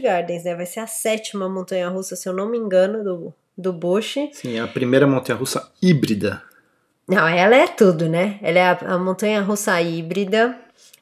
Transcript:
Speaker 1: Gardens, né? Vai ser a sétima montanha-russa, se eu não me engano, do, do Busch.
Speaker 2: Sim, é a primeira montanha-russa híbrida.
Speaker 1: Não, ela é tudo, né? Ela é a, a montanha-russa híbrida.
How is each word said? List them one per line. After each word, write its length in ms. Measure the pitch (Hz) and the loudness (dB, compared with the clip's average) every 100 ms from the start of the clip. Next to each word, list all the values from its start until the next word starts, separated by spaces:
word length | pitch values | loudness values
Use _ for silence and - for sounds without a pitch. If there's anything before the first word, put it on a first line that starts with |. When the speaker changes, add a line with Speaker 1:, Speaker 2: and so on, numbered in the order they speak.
Speaker 1:
Gardens, 420 | 254 175 175 170 | 0 0 -2 -6
né? 120 | 175 170 | -6 -8
Vai 100 | 175 | -8
ser 160 | - | -10
a 60 | 220 | -10
sétima 600 | - 220 220 220 202 190 | -6 -4 -4 -6 -6 -6
montanha-russa, 680 | 190 180 185 180 185 185 185 | -6 -4 -4 -4 -6 -8 -10
se 120 | 190 | -8
eu 60 | |
não 160 | 185 202 | -6 -4
me 80 | 233 | -4
engano, 440 | 214 185 190 220 | 2 2 2 0
do, 300 | 202 175 165 - _ - | -4 -6 -10 -16 _ -8
do 140 | 185 | -6
Busch. 440 | 170 175 196 214 277 285 | -4 -2 -2 -2 -6 -6
Speaker 2:
Sim, 240 | - 127 113 | -8 -8 -6
é 40 | |
a 60 | 117 | -4
primeira 400 | 123 123 135 139 | -2 2 4 4
montanha-russa 640 | 131 131 113 131 - - - | 2 0 -4 -4 -6 -8 0
híbrida. 600 | 185 151 - 104 104 98 - _ _ _ _ _ - | 4 4 2 0 -2 -4 -12 _ _ _ _ _ -2
Speaker 1:
Não, 180 | 185 160 | 2 2
ela 280 | 175 190 254 | 4 6 6
é 120 | 349 | 4
tudo, 420 | - 202 160 165 | 6 4 4 0
né? 300 | 170 208 202 | 0 -2 -2
Ela 180 | 196 175 | 0 4
é 40 | 180 | 4
a, 60 | 180 180 180 | 2 0 -2
a 20 | |
montanha-russa 800 | 185 185 208 214 196 208 - 180 | -2 -2 0 0 0 -2 0 0
híbrida. 760 | 170 165 165 180 190 220 240 247 - _ _ _ | 0 -4 -6 -4 -2 0 0 -4 -18 _ _ _